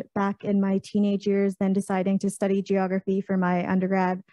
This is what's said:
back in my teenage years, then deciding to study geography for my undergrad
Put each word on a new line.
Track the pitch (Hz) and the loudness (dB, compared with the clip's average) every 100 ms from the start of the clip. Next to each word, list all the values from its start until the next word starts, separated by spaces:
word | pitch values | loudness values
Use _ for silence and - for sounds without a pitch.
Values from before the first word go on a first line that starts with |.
| - | -6
back | - 196 202 | -2 -2 -2
in | 208 202 | -2 0
my | 196 196 | 2 0
teenage | - 208 202 196 208 | -2 0 0 0 0
years, | 196 196 185 | 0 0 0
then | 196 | 0
deciding | 190 196 190 185 196 | 0 -2 -2 0 0
to | 202 | 0
study | - 196 196 | -2 0 0
geography | 190 196 185 190 - 190 | 0 0 0 -2 -2 -2
for | 190 190 | 0 0
my | 180 180 175 | 2 0 0
undergrad | 190 185 190 185 185 - | 0 2 0 0 -2 -8